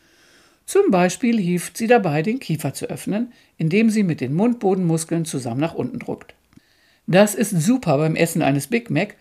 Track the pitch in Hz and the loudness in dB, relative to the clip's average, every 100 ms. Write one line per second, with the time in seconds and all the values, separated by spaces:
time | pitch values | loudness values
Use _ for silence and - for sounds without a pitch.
0 | _ _ _ _ _ _ - 381 392 180 | _ _ _ _ _ _ -2 2 4 4
1 | 180 - 240 226 175 175 - - 220 240 | 2 0 0 0 0 -2 -4 -4 2 2
2 | 180 147 214 262 - 151 139 - - 151 | 2 0 -2 -4 -4 -4 -4 -6 -8 -8
3 | - 202 247 - _ - 160 196 226 214 | -6 -4 -6 -10 _ -4 0 2 2 2
4 | 185 151 127 160 240 240 196 190 170 160 | 0 -2 -2 0 0 0 0 0 0 0
5 | - 170 160 139 120 123 160 - - - | -2 -4 -4 -6 -6 -4 -4 -4 -8 -8
6 | - - - - _ - _ _ _ _ | -10 -12 -14 -20 _ -20 _ _ _ _
7 | - 185 208 - - 170 165 254 175 143 | 2 4 4 2 -2 0 2 2 2 2
8 | 160 160 165 165 139 143 - 233 233 147 | 2 2 0 2 0 0 0 -4 -2 -2
9 | 202 - | -4 -8